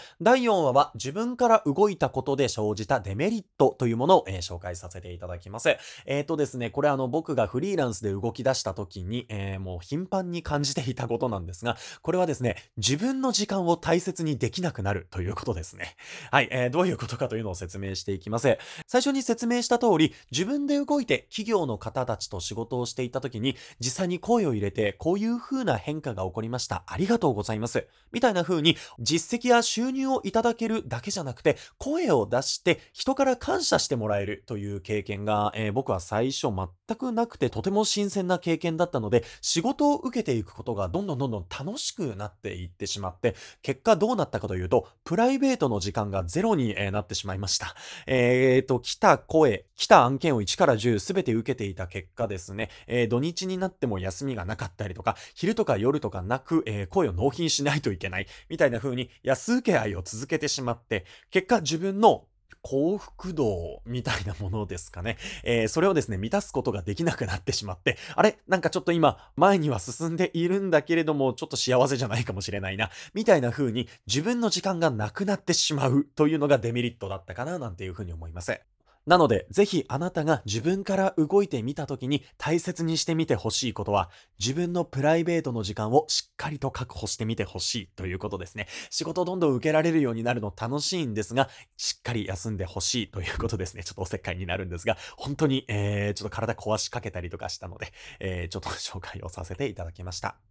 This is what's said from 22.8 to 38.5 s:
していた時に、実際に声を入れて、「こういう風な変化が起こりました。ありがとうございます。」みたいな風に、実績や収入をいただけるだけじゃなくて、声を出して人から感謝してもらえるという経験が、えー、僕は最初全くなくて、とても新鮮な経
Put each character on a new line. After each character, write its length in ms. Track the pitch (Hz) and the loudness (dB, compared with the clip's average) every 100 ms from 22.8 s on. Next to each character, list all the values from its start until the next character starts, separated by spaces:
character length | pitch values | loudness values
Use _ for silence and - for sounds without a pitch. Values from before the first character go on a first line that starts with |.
| 120 | -6
し 80 | |
て 80 | - | -6
い 80 | 127 | -6
た 120 | 131 | -6
時 180 | 127 107 | -6 -4
に、 180 | 127 127 - - | -4 -4 -10 -6
実 220 | 123 - | -4 -2
際 60 | 180 | -2
に 120 | 180 | -2
声 260 | - 233 175 | 2 2 4
を 80 | |
入 80 | 110 | 0
れ 80 | 101 | -2
て、 240 | 104 104 - | 0 -2 0
「こ 120 | 160 | -2
う 60 | 196 | 0
い 60 | 220 | 0
う 140 | 240 | -2
風 240 | - 262 | -2 -2
な 140 | 214 110 | 0 0
変 220 | - 151 | -2 -6
化 140 | 139 | -6
が 120 | 98 95 | -4 -4
起 60 | |
こ 100 | 110 | -4
り 80 | 113 | -6
ま 100 | 123 | -6
し 80 | - | -6
た。 160 | 95 - | -6 -6
あ 100 | - | -2
り 120 | 185 | 0
が 100 | 233 | 2
と 120 | 160 | 2
う 40 | |
ご 80 | 104 | 0
ざ 140 | 104 110 | -2 -2
い 40 | |
ま 80 | 117 | -2
す。」 200 | - - _ _ 233 | -4 -6 _ _ 2
み 20 | |
た 100 | 247 | 2
い 20 | |
な 100 | 185 | 2
風 180 | 160 170 | 2 4
に、 140 | 156 - - - | 4 2 -2 -8
実 420 | 117 165 - 240 | 0 0 0 -2
績 60 | 247 | 4
や 140 | 240 | 4
収 300 | 226 - 254 | 4 0 -2
入 180 | 262 269 | 0 0
を 100 | 262 196 | 0 0
い 80 | |
た 80 | 226 | 2
だ 120 | 240 | 2
け 140 | 233 226 | 0 -2
る 180 | 220 131 | -2 -2
だ 140 | 120 | -6
け 100 | 208 | -6
じ 80 | 202 | -6
ゃ 60 | |
な 100 | 139 | -6
く 80 | 120 | 0
て、 140 | 156 139 - - | 0 0 -4 -10
声 340 | 269 320 311 | -4 0 4
を 160 | 139 98 | 4 4
出 140 | 120 | 0
し 200 | - - | 0 -2
て 200 | 180 160 - | 0 0 -2
人 240 | - - 262 | -6 -2 2
か 80 | |
ら 140 | 269 247 | 2 2
感 260 | - 381 | 0 -2
謝 160 | 302 - | 2 2
し 80 | - | 2
て 80 | 127 | -2
も 140 | 107 | 0
ら 100 | 101 | 0
え 60 | 101 | -2
る 180 | 104 - | -6 -8
と 120 | 107 | -8
い 180 | 101 101 | -6 -8
う 60 | |
経 220 | - 107 | -4 -4
験 200 | 98 101 | -2 -6
が、 300 | 104 104 104 107 | 0 0 0 -2
え 140 | 107 | -2
ー、 20 | |
僕 220 | 107 135 | -2 -2
は 80 | 95 | -2
最 320 | - 107 127 | -2 0 0
初 140 | 139 135 | 0 -2
全 500 | 95 90 - - 226 | -2 -6 -8 -8 -6
く 160 | 254 | -2
な 140 | 226 233 | -2 -2
く 120 | - | 0
て、 100 | - | -2
と 120 | 233 | 0
て 80 | 190 | 0
も 160 | 202 214 | 0 0
新 240 | 208 202 | 0 0
鮮 180 | 202 180 | 0 0
な 100 | 180 | 0
経 200 | 175 | 0